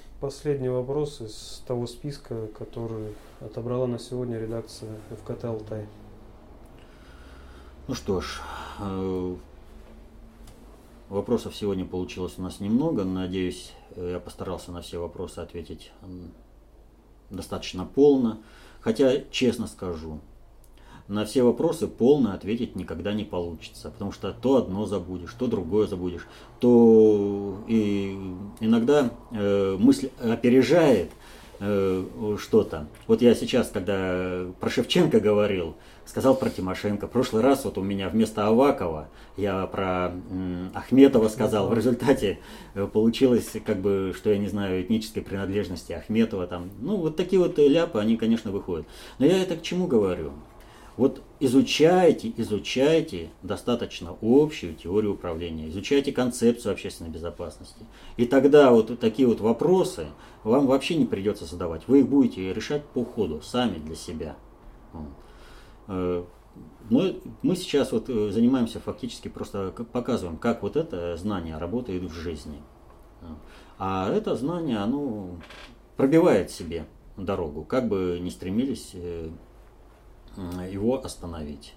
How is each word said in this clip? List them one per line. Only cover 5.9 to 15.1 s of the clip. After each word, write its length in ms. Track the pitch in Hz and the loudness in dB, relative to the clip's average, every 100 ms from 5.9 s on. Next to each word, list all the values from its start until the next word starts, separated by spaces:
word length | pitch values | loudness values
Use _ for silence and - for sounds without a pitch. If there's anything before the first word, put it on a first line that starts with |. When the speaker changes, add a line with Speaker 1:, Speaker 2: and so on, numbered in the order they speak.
| - - - - - - - - - - - - - - - - - - - - | -16 -20 -20 -20 -20 -20 -20 -20 -20 -20 -20 -20 -20 -20 -20 -20 -20 -20 -16 -10
Speaker 2:
Ну 80 | |
что 260 | 131 - 90 | -8 -4 -4
ж, 220 | - - - - - - | -4 -10 -12 -12 -12 -10
э, 580 | 98 95 95 92 92 90 - - - - - - - - - - - - - - - - - | -8 -4 -4 -4 -4 -8 -14 -20 -20 -20 -20 -20 -20 -20 -20 -20 -20 -20 -20 -20 -20 -20 -6
вопросов 480 | 98 101 113 98 - | -4 0 -2 -2 -6
сегодня 300 | 104 95 87 | -4 -2 -4
получилось 480 | 92 90 92 87 - | -6 -6 -8 -8 -8
у 60 | |
нас 180 | 90 - | -10 -6
немного. 440 | 101 117 160 120 | 0 2 2 -2
Надеюсь, 680 | 92 92 92 95 90 87 - - - - | -2 -4 -4 -4 -4 -6 -14 -20 -20 -12
э, 140 | 90 | -8
я 80 | 90 | -8
постарался 500 | 87 - 95 82 - | -10 -12 -10 -10 -10
на 120 | 87 | -14
все 180 | - 87 | -10 -8
вопросы 380 | 85 | -8